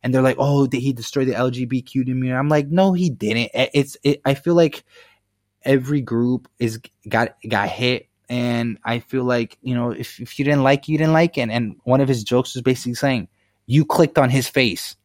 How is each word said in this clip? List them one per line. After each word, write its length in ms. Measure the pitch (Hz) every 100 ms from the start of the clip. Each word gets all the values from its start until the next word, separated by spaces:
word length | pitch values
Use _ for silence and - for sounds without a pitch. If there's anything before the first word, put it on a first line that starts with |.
And 100 | 123
they're 80 | 131
like, 160 | 131 -
"Oh, 280 | 135 143 135
did 140 | 135
he 120 | 135
destroy 320 | 123 113 143
the 120 | 135 113
L 140 | 127
G 140 | 123
B 160 | 123 127
T 120 | 123
Q 120 | 139
community?" 320 | 127 131 127 127
I'm 120 | 143
like, 200 | 151 143
"No, 240 | 170 190
he 160 | 180 180
didn't." 440 | 117 104 113 117
I-, 160 | 110 131
it's, 240 | 147 139 -
it, 180 | 143 139
I 100 | 135
feel 200 | 139 175
like 300 | 170 160 - _ - - _ _ _ _ _
every 400 | 135 135 127 147
group 460 | 120 117 120 127 - _
is, 220 | 120 113 - _ 107
got, 280 | 113 113 _ 107
got 220 | 107 101
hit. 380 | - 123 123 _ _ _
And 500 | 123 120 117 117 107
I 140 | 113 117
feel 260 | - 131
like, 320 | 123 120 117 -
you 120 | 131
know, 180 | 123 120
if, 280 | - - -
if 180 | 123 -
you 60 |
didn't 200 | 139 143
like 240 | 131 143 -
it, 40 |
you 60 | 151
didn't 160 | 156
like 240 | 160 170 143
it. 40 |
And, 100 | 117
and 240 | 113 113 -
one 180 | - 131
of 60 | 135
his 160 | 123
jokes 300 | 104 123 127
was 80 | 131
basically 320 | 120 127 123
saying, 340 | 120 139 127 87 _ _ _ -
"You 200 | 135 151
clicked 320 | - 160 -
on 120 | 131
his 180 | 131 123
face." 480 | - 123 85 - -